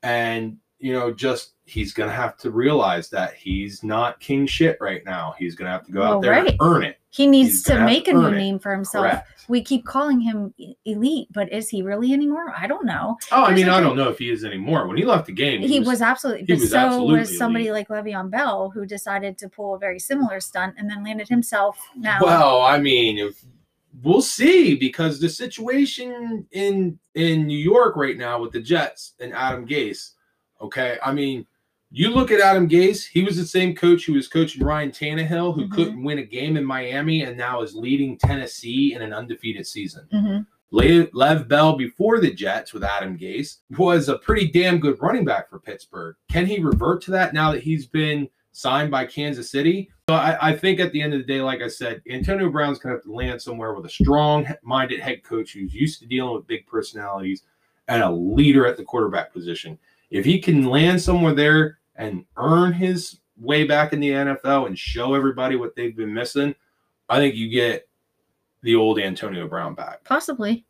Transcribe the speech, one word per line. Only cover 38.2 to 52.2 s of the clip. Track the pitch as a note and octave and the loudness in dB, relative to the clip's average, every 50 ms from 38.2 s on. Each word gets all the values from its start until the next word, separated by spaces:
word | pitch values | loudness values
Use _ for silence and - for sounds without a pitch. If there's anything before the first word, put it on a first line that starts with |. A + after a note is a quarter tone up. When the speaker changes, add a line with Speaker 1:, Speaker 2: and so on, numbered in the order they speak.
| - - C#3 C3+ B2+ A#2+ - - - A#2 A#2+ C3 C#3 C#3+ A#2+ | 0 0 0 0 -4 -8 -12 -14 -12 -6 -2 2 2 2 0
Speaker 1:
in | A2+ A2 | -2 -10
an | G#2+ G#2+ | -10 -10
undefeated | G#2+ A#2 A#2+ A2+ - - A2+ A2 G2+ G2 | -10 -10 -10 -12 -10 -8 -8 -8 -8 -10
season. | - - G#2+ G2+ F#2+ - - - _ - | -12 -12 -10 -12 -12 -12 -16 -14 _ -2
Speaker 2:
Mm-hmm. | G#3+ G3+ G#3+ G3 G#3 G#3 _ _ _ _ _ | 0 0 0 0 -4 -6 _ _ _ _ _
Speaker 1:
Le-, | - A2 B2 D3+ E3+ E3+ E3 - - | 2 4 6 8 8 6 6 4 2
Lev | A#2+ C3 C#3+ D#3+ D#3 B2+ A2+ | 2 4 4 4 2 2 2
Bell | C#3+ D3 D3+ D#3 D3 | 4 4 6 4 4
before | C3+ B2+ A#2+ - _ F#3 A3 A3+ A3+ | 2 -2 -6 -4 _ 2 2 4 4
the | F3+ D3+ G2 | 2 2 0
Jets | F#2 G2+ F#2+ G2 A2 A2 - - | -2 -6 -4 -4 -4 -6 -10 -12
with | G#2+ F#2+ | -8 -6
Adam | G2 G2 G2+ F#2+ F#2+ F#2 E2+ | -4 -4 -4 -6 -8 -10 -10
Gase | F2 F#2 - A2 C#3+ - - _ _ _ B2+ | -10 -10 -8 -8 -8 -10 -12 _ _ _ -2
was | A2+ F3+ F3+ F3 E3+ C#3 C3 | 0 2 4 4 2 2 2
a | C#3 - | -2 -4
pretty | _ - A3 A3 G3+ D#3 - | _ -2 0 0 0 2 2
damn | F3 F3+ F3+ F3 E3+ | 4 4 4 2 2
good | D3 C#3+ C3+ - C#3 | 2 0 0 0 0
running | F3+ A#3 B3+ F#3+ | -2 0 0 0
back | C3+ A#2 - - _ | 0 -2 -2 -4 _
for | - F#2+ | -18 -20
Pittsburgh. | _ - G2+ G2 - _ - F#2 E2+ E2 E2 _ _ _ | _ -16 -18 -18 -18 _ -16 -14 -14 -14 -16 _ _ _
Can | - E3 F3 | -2 0 0
he | F#3+ G#3 G3+ | 0 0 0
revert | E3+ D3 C3+ - - D#3+ F#3 F#3 - | 0 0 0 2 0 0 -2 -2 -4
to | - | -4
that | F#3+ F#3 F#3 E3+ D3 | 0 0 0 0 0
now | D#3 D#3 D#3 | 0 0 0
that | D3+ - - | 0 -2 -4
he's | D3+ D#3+ D#3 C3 | -4 -4 -4 -4
been | - - D#3 D#3 D3+ D3+ D3 C#3+ C3+ _ _ _ _ _ | -4 -4 -2 -2 0 -2 -4 -4 -8 _ _ _ _ _
signed | - - B2+ C3 C#3 D3 D3+ C#3 | -8 -4 -2 -2 0 -2 0 -2
by | C3 B2+ | -2 -4
Kansas | B2 - - D3 D3 C#3+ A#2+ A#2 - | -4 -6 -8 -6 -6 -6 -8 -10 -6
City? | - C3+ D3 D#3 F3+ G3 G3 _ _ _ _ - | -4 0 2 2 0 0 -2 _ _ _ _ 0
So | D#3+ | 2
I, | D#3+ D#3 - - - C3+ D#3 | 2 2 2 0 2 2 0
I | D#3 | 0
think | D#3 - F#3+ F#3 F3 | 2 2 0 2 2
at | F#3 F3 - | 0 -2 -2
the | D3+ D3 | -2 -2
end | D3+ D3 | -2 -2
of | C#3 | -4
the | B2+ | -4
day, | C3 C3+ C3+ | -2 -4 -2
like | C3 C3 C3 B2 | -2 -2 -4 -4
I | A#2+ A2+ | -6 -10
said, | - - - A#2 A#2+ - _ A#2+ | -8 -8 -8 -8 -8 -10 _ -12
Antonio | B2+ B2+ | -8 -6